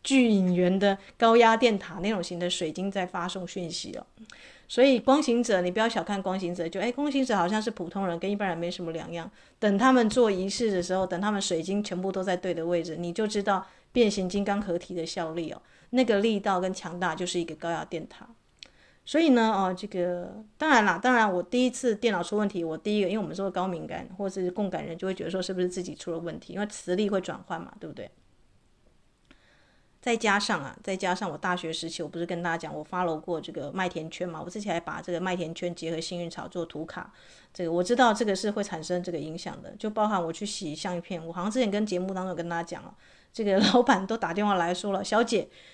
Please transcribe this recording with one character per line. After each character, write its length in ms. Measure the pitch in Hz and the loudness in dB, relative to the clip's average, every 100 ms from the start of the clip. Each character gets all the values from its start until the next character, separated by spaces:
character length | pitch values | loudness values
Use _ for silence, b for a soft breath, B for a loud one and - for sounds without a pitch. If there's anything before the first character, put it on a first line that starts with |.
巨 280 | - 269 240 | 2 4 6
引 260 | 202 185 180 | 6 4 4
源 240 | 180 190 | 4 4
的 180 | 202 196 B B | 2 2 B B
高 180 | 226 233 | 6 8
压 220 | 226 226 | 8 6
电 200 | 247 202 | 4 2
塔 180 | - 165 | -2 -6
那 140 | 190 | -2
种 140 | 214 | -2
型 160 | 170 175 | -4 -4
的 100 | 175 | -2
水 220 | - 160 | -2 -4
晶 180 | 156 196 | -4 -4
在 160 | 190 185 | -4 -4
发 220 | 185 175 | -4 -6
送 180 | 190 175 | -6 -8
讯 240 | - 170 | -8 -6
息 240 | 170 - - | -8 -8 -12
哦。 80 | - - 220 B B B B | -14 -20 -20 B B B B
所 120 | - | 4
以 160 | 269 247 | 6 6
光 240 | - 277 | 6 4
行 220 | 269 233 | 6 2
者， 160 | 233 190 | 4 2
你 80 | 180 | 2
不 100 | 185 | 2
要 100 | 226 | 2
小 120 | 226 | 0
看 200 | 165 202 | -2 -2
光 180 | 190 190 | -2 -2
行 160 | 180 175 | -2 -4
者， 120 | 170 | -4
就， 100 | 190 | -2
哎， 100 | 220 | -4
光 220 | 247 294 | -2 0
行 140 | 269 262 | 0 2
者 100 | 202 | 2
好 100 | 175 | 2
像 160 | 214 | 0
是 80 | 220 | -2
普 200 | 214 175 | -6 -6
通 180 | 196 190 | -4 -4
人， 100 | 170 | -2
跟 140 | 190 | -2
一 40 | 202 | -2
般 100 | 196 | -2
人 100 | 165 | -2
没 140 | 170 | -4
什 100 | 180 | -4
么 120 | 170 | -6
两 180 | 160 165 | -8 -8
样。 180 | 170 165 b b b | -10 -10 b b b
等 180 | 214 196 | 2 6
他 140 | 262 | 6
们 180 | 254 226 | 6 6
做 220 | 247 226 | 4 4
仪 160 | 185 190 | 4 -2
式 240 | - 226 | 0 0
的 100 | 190 | 0
时 120 | 175 | 0
候， 120 | 185 185 | 0 0
等 140 | 175 | -2
他 100 | 202 | 0
们 120 | 208 | 0
水 200 | 190 165 | 0 -2
晶 220 | 175 202 | 0 -2
全 180 | 208 180 | -2 -4
部 80 | 190 | -4
都 140 | 190 | -2
在 140 | 185 180 | -2 -2
对 160 | 185 | -2
的 120 | 165 165 | -2 0
位 160 | 175 | 0
置， 140 | 165 160 | -2 -4
你 160 | 175 | -4
就 160 | 170 214 | -2 -2
知 160 | 214 | 0
道 240 | 196 190 - B B | 0 0 -2 B B
变 180 | 247 220 | 4 4
形 200 | 202 185 | 2 -2
金 160 | 202 202 | -2 0
刚 160 | 202 | -2
合 160 | 190 175 | -2 -4
体 180 | - 180 | -4 -8
的 100 | 165 | -6
效 280 | - 165 | -6 -6
力 180 | 160 160 | -4 -6
哦， 100 | - - b b | -8 -18 b b
那 160 | 247 240 | 2 4
个 160 | 202 | 4
力 180 | 226 208 | 4 2
道 220 | 208 185 | 0 0
跟 120 | 185 | 0
强 240 | 190 180 180 | -4 -8 -4
大 160 | 180 | -2
就 120 | 160 175 | -2 -4
是 120 | 180 | -4
一 60 | |
个 100 | 170 151 | -4 -6
高 140 | 170 | -6
压 140 | 160 | -4
电 240 | 156 165 185 | -6 -10 -10
塔。 220 | - - 226 _ _ B B B B - | -16 -20 -20 _ _ B B B B -2
所 160 | 294 | 4
以 80 | 330 | 6
呢， 240 | 247 220 | 6 6
哦， 200 | 202 190 | 2 0
这 140 | 180 208 | -2 -6
个， 560 | 185 175 175 185 202 220 - | -2 -2 -2 -8 -12 -16 -4
当 120 | 311 | 4
然 140 | 254 | 6
啦， 140 | 208 175 | 6 4
当 160 | 247 | 4
然 200 | 247 214 | 4 4
我 80 | 180 | 2
第 240 | 175 247 254 | 0 2 2
一 60 | |
次 240 | 247 254 214 | 2 0 2
电 160 | 233 | 2
脑 100 | 190 | 0
出 140 | 175 208 | 0 0
问 140 | 202 | 0
题， 120 | 185 | -2
我 160 | 165 156 | -4 -4
第 200 | - 208 | 0 2
一 40 | |
个， 60 | 185 | 2
因 100 | 214 | 0
为 60 | |
我 20 | 175 | -4
们 80 | |
说 160 | 185 196 | -4 -4
高 160 | 180 185 | -2 -2
敏 220 | 170 156 | -4 -6
感 180 | - - 185 | -10 -10 -8
或 100 | 196 | -6
是 240 | 190 180 | -4 -4
共 180 | 180 202 | -2 -2
感 160 | 175 147 | -4 -6
人 120 | 165 | -6
就 100 | 190 | -6
会 60 | |
觉 100 | 190 | -4
得 80 | 165 | -4
说 100 | 185 | -4
是 120 | 180 | -4
不 80 | 180 | -2
是 80 | 180 | -2
自 120 | 180 | -2
己 140 | 180 - | -8 -8
出 160 | - | -8
了 80 | 165 | -6
问 180 | 165 156 | -6 -10
题， 140 | - | -10
因 80 | 185 | -8
为 60 | 208 | -6
磁 260 | - - 180 | -6 -2 0
力 120 | 208 | 2
会 120 | 196 | 0
转 200 | 190 - - | -4 -10 -10
换 140 | 165 | -10
嘛， 100 | 170 - | -10 -14
对 80 | 160 | -14
不 80 | - | -12
对？ 160 | - _ _ _ _ _ _ _ _ _ _ _ _ b b b b b b b | -16 _ _ _ _ _ _ _ _ _ _ _ _ b b b b b b b
再 140 | - 233 | -2 0
加 220 | 214 202 | 4 2
上 240 | - 185 | 2 -2
啊， 160 | 139 - | -4 -10
再 100 | - | -6
加 220 | 190 185 180 | -2 0 -2
上 140 | 190 | -4
我 80 | 190 | -4
大 180 | 185 175 | -2 -2
学 160 | 165 | -4
时 180 | 160 165 | -6 -6
期， 140 | - | -6
我 60 | 160 | -8
不 100 | 165 | -6
是 60 | 170 | -6
跟 180 | 175 | -4
大 60 | 175 | -4
家 80 | 165 | -4
讲， 200 | 160 151 | -6 -10
我 80 | 151 | -8
follow 340 | 180 180 156 | -2 -2 -2
过 200 | 151 165 | -4 -6
这 100 | 147 | -6
个 180 | 160 147 | -10 -8
麦 160 | 185 185 | -4 -4
田 240 | 175 160 | -4 -8
圈 160 | - 180 | -8 -8
嘛， 140 | 160 | -8
我 60 | 165 | -10
之 100 | 208 | -8
前 140 | 202 | -4
还 60 | 170 | -4
把 220 | 165 156 | -4 -8
这 120 | 175 | -4
个 80 | 170 | -4
麦 160 | 185 180 | -2 -2
田 180 | 160 165 | -4 -6
圈 180 | 175 | -6
结 160 | 175 165 | -6 -6
合 100 | 165 | -6
幸 180 | 165 175 | -6 -6
运 100 | 170 | -8
草 160 | - - | -8 -10
做 200 | 175 165 | -6 -6
图 200 | 151 160 | -8 -10
卡， 240 | - - B B B B | -12 -14 B B B B
这 100 | - | -6
个 80 | 170 | -2
我 100 | 170 | 0
知 140 | 180 240 | 2 6
道 180 | 240 | 6
这 120 | 214 220 | 6 2
个 100 | 190 | 0
是 160 | 208 | 0
会 100 | 208 | -2
产 220 | 202 160 | -4 -6
生 180 | 156 180 | -4 -4
这 80 | 180 | -2
个 80 | 170 | -6
影 200 | 151 165 | -6 -8
响 220 | - - | -10 -12
的， 120 | - - | -14 -8
就 100 | 214 | -4
包 160 | 208 214 | 0 2
含 160 | 196 | 2
我 120 | 165 | -2
去 120 | 165 202 | -4 -8
洗 300 | - 170 147 | -6 -8 -6
相 240 | 170 175 | -6 -6
片， 260 | - 175 165 | -6 -8 -8
我 60 | |
好 120 | 170 | -6
像 60 | 190 | -2
之 120 | 226 | 0
前 100 | 226 | 2
跟 140 | 202 214 | 2 0
节 120 | 180 | -2
目 160 | 185 | -2
当 120 | 190 185 | -4 -6
中 40 | |
有 60 | 170 | -6
跟 120 | 170 | -4
大 80 | 170 | -4
家 80 | |
讲 200 | 175 - | -6 -10
哦， 100 | - - b b b | -14 -20 b b b
这 100 | - | -2
个 160 | 208 196 | 2 4
老 240 | 208 247 | 6 6
板 240 | 240 202 190 | 6 4 2
都 80 | 185 | -2
打 180 | 160 | -2
电 120 | 175 208 | 0 0
话 80 | |
来 200 | 190 170 | 2 0
说 200 | 180 208 | -2 -2
了 100 | 190 | -4
，“小 180 | - 220 | 0 2
姐， 280 | 233 214 - B B | 2 0 -2 B B